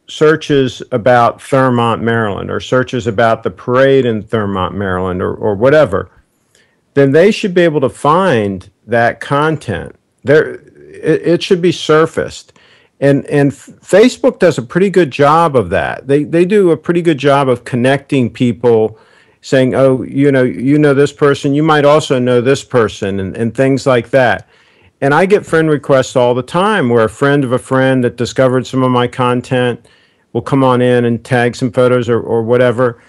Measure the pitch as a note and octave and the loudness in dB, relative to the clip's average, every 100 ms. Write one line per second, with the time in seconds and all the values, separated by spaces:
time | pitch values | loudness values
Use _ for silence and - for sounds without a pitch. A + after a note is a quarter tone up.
0 | - - D#3 D#3 - C#3+ B2+ - - B2 | -18 0 2 2 0 0 0 -6 -8 -2
1 | B2 B2 A#2 - - C3+ B2+ A#2+ A#2 G#2 | 2 4 2 -2 -4 0 0 0 0 -2
2 | A2+ A#2 G#2+ F2 F#2 G2+ - B2+ B2+ B2+ | -2 -2 -4 -6 -8 -10 -4 -2 -2 -4
3 | A2+ G2+ A2+ A2+ G#2+ F2+ - B2 C3+ C3+ | -4 0 0 0 -6 -10 -2 2 4 2
4 | B2 A2 - A2 G2+ F#2+ D#2+ G2 G2 F2+ | 0 -4 -4 -6 -4 -4 -4 -4 -4 -4
5 | F#2 F#2 F#2+ - G#2+ G2 C3 D3+ B2 F#2+ | -4 -4 -6 -4 -6 0 2 4 2 -2
6 | - _ _ _ _ _ _ _ _ C#3+ | -8 _ _ _ _ _ _ _ _ 0
7 | C#3 D3+ G3+ - G#3 F3+ E3+ D3 B2+ - | 2 4 2 2 -2 0 0 0 -4 -2
8 | D3 E3+ F#3+ A#2 G2+ F#2+ - _ - A#2 | 0 2 2 0 -2 -6 -12 _ -4 0
9 | A#2 - - C#3+ D#3 D#3 - E2 C#2 - | 0 -2 -4 -2 0 -2 -6 -8 -10 -18
10 | _ _ A#2 D3+ B2+ - _ _ C#3+ - | _ _ 2 2 2 -8 _ _ -20 -8
11 | D3+ D#3+ D#3+ E3+ - F3+ F3 - - D#3 | -4 -2 0 -2 0 0 0 -4 0 2
12 | D#3+ - A#1+ - _ _ _ _ _ - | 2 -2 -8 -12 _ _ _ _ _ -2
13 | C#3 C#3 - D3 C#3+ - - - - F#3 | 0 0 0 0 0 -2 -18 -20 0 4
14 | B3 - C4+ - F3 C3+ A#2 F3 G3+ F3+ | 4 2 -2 2 0 0 -4 -2 0 0
15 | D3+ B2+ C#3+ D#3+ E3+ C3 F2 F#2 B1+ - | 0 0 2 4 2 0 0 -2 -4 -8
16 | C3+ D3 D3 E3 F3+ G#3 F3+ D#3 - F3 | -2 -2 0 0 2 2 2 0 -2 -2
17 | E3+ C3+ C#3+ C#3 C3 A#2+ - B2 B2+ C#3 | 0 0 2 2 2 -2 -4 -2 0 -2
18 | - C#3 A2+ - A#2+ - A#2+ A2+ A2 - | -2 -2 -2 -2 -2 0 0 2 0 -6
19 | _ _ _ _ - C3+ B2+ G#2 C3+ C3 | _ _ _ _ -2 0 2 2 2 0
20 | C#2 C3+ C#3+ C3+ B2+ D#2+ C3 D3+ D3 C#3 | -4 0 0 2 0 -2 0 2 2 2
21 | C#3+ - D3 C3+ C#3+ C#3+ D#3+ D3+ C#3+ D#3 | 0 0 0 0 -2 0 2 2 4 2
22 | D3+ B2+ B2 B2 B2 C#3 - B2 G#2 - | 0 -2 0 0 0 -2 0 0 0 -2
23 | G2+ G2 F#2+ - A#2 A#2 C3+ C3+ C#3 B2 | -6 -6 -8 -6 -6 -2 0 0 0 -2
24 | A2+ C3+ A#2+ F#2 - _ _ _ _ - | 0 0 2 -2 -8 _ _ _ _ -6
25 | C#3 D3+ F#3+ G3 D3 D#3+ D#3 D3 - C3+ | 0 2 2 0 0 0 0 -2 2 0
26 | B2+ B2+ B2 B2 B2 F3 G#3 G3+ B2 A#2+ | 2 0 0 0 -2 -2 0 0 0 2
27 | A2 - C#3+ C#3+ B2 B2 - C3 C3 C3 | 0 0 0 0 0 -4 -2 0 2 0
28 | A#2+ A#2+ A#2 - B2+ B2+ A#2+ C3 B2+ B2 | -2 -4 -6 0 0 0 -4 -2 0 0
29 | A#2+ - B2 B2 - B2+ B2 A#2 _ _ | -2 -2 -2 -2 -2 -2 -2 -4 _ _
30 | _ _ _ A#2 - C#3 C3 B2 B2 B2 | _ _ _ -8 -2 0 2 2 2 2
31 | A#2 A#2 - B2+ A#2+ - B2+ B2+ B2 B2 | 0 -4 -2 0 0 -2 -4 0 2 2
32 | A#2+ A2+ - A2+ A2+ B2 B2 A#2 B2 - | 0 -4 -2 -4 0 2 2 2 -2 -4